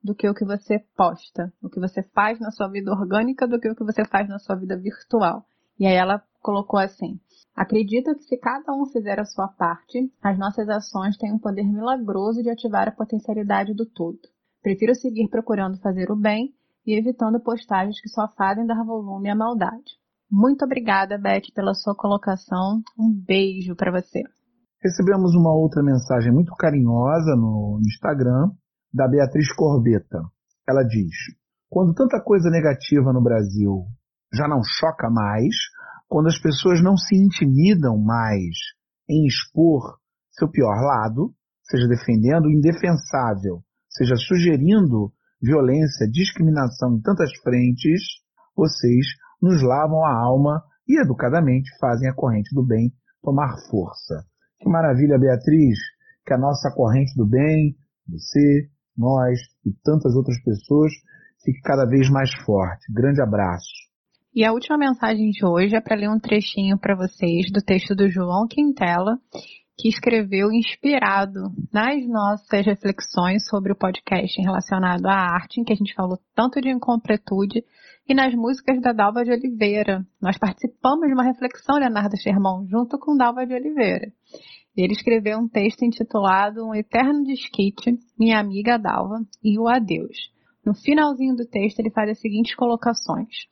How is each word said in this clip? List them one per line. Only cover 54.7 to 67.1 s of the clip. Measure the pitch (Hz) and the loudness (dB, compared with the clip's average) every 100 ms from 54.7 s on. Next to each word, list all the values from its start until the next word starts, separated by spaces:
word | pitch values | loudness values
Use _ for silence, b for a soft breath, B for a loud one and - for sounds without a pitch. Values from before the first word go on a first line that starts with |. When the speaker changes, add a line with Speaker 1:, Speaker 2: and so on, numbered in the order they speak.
| 165 160 127 147 139 | 2 2 4 4 4
Speaker 2:
Beatriz, | 131 123 - 156 143 107 - b b b - | 4 2 4 6 6 2 -4 b b b -2
que | |
a | 127 | 0
nossa | 139 135 139 | 0 -2 -4
corrente | - 120 131 135 127 | 0 2 2 2 0
do | 107 | 2
bem, | 123 151 156 151 147 _ _ - | 4 4 4 2 -2 _ _ -14
você, | 165 - 143 143 143 143 _ _ - | -14 -2 2 4 4 0 _ _ -2
nós | 117 135 127 123 - _ - | 0 2 2 0 -6 _ -6
e | 101 | -4
tantas | - 151 135 | 0 2 2
outras | 123 131 123 | 2 0 -2
pessoas, | - 101 _ 147 156 151 b b b b - | -2 -4 _ 2 2 -2 b b b b -4
fique | 127 | -4
cada | - 139 127 | -2 0 4
vez | 135 131 | 4 4
mais | 139 131 - | 2 0 -4
forte. | - 101 92 90 - | 0 0 0 -6 -8
Grande | 110 135 139 | 0 2 2
abraço. | 120 104 95 87 - - _ _ _ _ _ 247 | 2 2 0 -2 -10 -20 _ _ _ _ _ 0
Speaker 1:
E | |
a | 220 | 2
última | 226 - 302 | 0 -2 0
mensagem | 277 247 220 214 214 | 0 0 -2 0 0
de | 202 190 | 0 0
hoje | 170 196 220 | 2 2 0
é | |
pra | 220 220 | 0 -2
ler | 208 | 0
um | 220 | -2
trechinho | - 214 202 - 196 196 | 0 0 0 -2 0 0
pra | - | 0
vocês | 196 185 | -2 -2